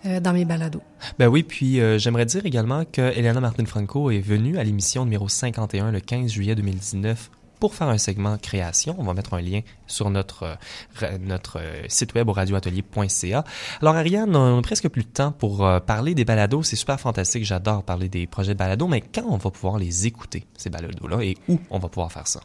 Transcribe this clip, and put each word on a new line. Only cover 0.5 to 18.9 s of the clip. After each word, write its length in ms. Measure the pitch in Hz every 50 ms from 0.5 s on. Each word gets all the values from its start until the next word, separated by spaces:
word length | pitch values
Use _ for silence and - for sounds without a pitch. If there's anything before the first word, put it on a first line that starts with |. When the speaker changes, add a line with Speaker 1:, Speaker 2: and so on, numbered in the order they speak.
| 165 160 160 165 151 - - - - - - - -
Speaker 2:
Ben 120 | - 127 117
oui, 140 | 123 156 160
puis, 360 | - - - 135 131 131 127
euh, 180 | 117 110 110
j'aimerais 280 | 107 104 120 117 117 120
dire 200 | 113 - 190 208
également 380 | 180 127 117 110 117 131 151 165
que 340 | 156 - - 127 127 107
Elena 220 | 113 117 117 113 127
Martin 240 | 127 117 113 117 113
Franco 480 | 101 - 107 104 101 - 139 147 135
est 80 | 113 101
venue 380 | 95 107 104 104 110 139 170
à 60 | 185 117
l'émission 400 | 107 104 101 98 - - 131 127
numéro 240 | 120 107 101 98 101
cinquante 440 | - - - 123 113 - 110 101 -
et 60 | 98
un 120 | 101 113
le 100 | 110 95
quinze 300 | - - 120 123 123 117
juillet 220 | 107 104 98 104 110
deux 100 | 107 101
mille 120 | 101 95
dix-neuf 560 | 92 95 - - 95 98 110 113 113 - - - _ - - _ _
pour 160 | 220 202 -
faire 140 | - 170 143
un 100 | 110 104
segment 400 | - - 95 104 98 104 107 104
création. 560 | - - - 98 87 85 82 - - - 175
On 60 | 190 139
va 100 | 95 90
mettre 220 | 95 95 - -
un 60 | 87
lien 200 | 85 90 95 104 110 - - - -
sur 240 | - - - 104 101
notre, 340 | 98 98 95 - - - -
euh, 120 | 82 78 - - - - - - - -
ra-, 240 | - 110 82 95 92
notre, 400 | 92 95 92 90 - - - 82
euh, 220 | 82 80 82 - - 110
site 260 | - - - - -
web 120 | 117 120
au 40 | 110
radioatelier 500 | 98 98 95 95 98 98 - 90 90 95
point 260 | 98 - - 107 101
C 260 | 92 - - - 90 104
A. 100 | 139 156 - - - - - - -
Alors 140 | 151 156 160
Ariane, 400 | 165 156 170 185 208 220 208 175
on 200 | 143 131 127 123
n'a 60 | 123 120
presque 260 | - 220 - - -
plus 140 | - 127 107
de 60 | -
temps 220 | - - 143 147
pour, 320 | 147 - - 104 101 101 98
euh, 160 | 95 92 90
parler 360 | - - 110 107 123 156 175
des 100 | 147 117
balados. 380 | 110 113 107 104 101 127 151 160
C'est 120 | - -
super 240 | 107 - - 139 131
fantastique, 460 | - 123 110 98 92 - - 120 110
j'adore 380 | 101 98 90 95 107 107 101 95
parler 260 | - 90 87 92 92
des 160 | 92 90 87
projets 280 | 85 - - 98 101 101
de 40 |
balados, 300 | 98 95 92 95 110 165
mais 140 | 180